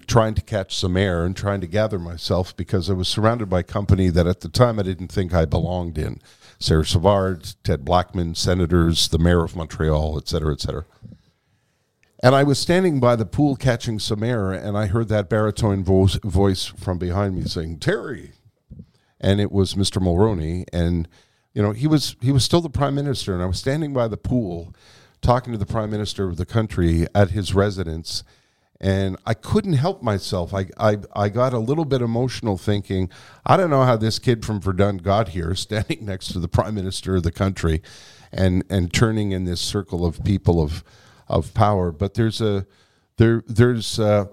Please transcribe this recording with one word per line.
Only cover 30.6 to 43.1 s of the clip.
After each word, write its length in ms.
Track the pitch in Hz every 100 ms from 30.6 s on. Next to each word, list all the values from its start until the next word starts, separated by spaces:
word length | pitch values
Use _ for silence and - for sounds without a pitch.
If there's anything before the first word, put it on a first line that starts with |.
| 92 -
I, 200 | 110 104 95 104
I 140 | 104
got 240 | 107 131
a 60 | 123
little 260 | 113 151 151
bit 160 | 131
emotional 560 | 117 117 131 - 117 92
thinking, 520 | - 101 - 95 92 - - - -
"I 120 | 160
don't 120 | 180
know 140 | 135
how 140 | 127 117
this 200 | 113 -
kid 280 | 127 117 101
from 160 | 104
Verdun 360 | 95 92 101 98
got 320 | 87 101 110
here, 240 | 92 82 95
<laughs> 120 | -
standing 380 | 104 - 123 104
next 240 | 95 -
to 60 | 92
the 80 | 82
prime 260 | - 98 107
minister 420 | 92 - - 92
of 60 |
the 80 | 85
country 480 | - 98 92 82 80 - - - - -
and, 320 | - 95 90 -
and 240 | 98 87
turning 400 | - 113 110 104
in 100 | 92
this 160 | 90 85
circle 440 | - 101 92 85 87
of 180 | - 98
people 360 | 98 - 85
of, 220 | 73 80 - - - _ -
of 240 | - -
power." 400 | - 104 101 87
But 220 | 76 101 -
there's 260 | 110 107
a, 260 | 110 101 95 _ _ _ _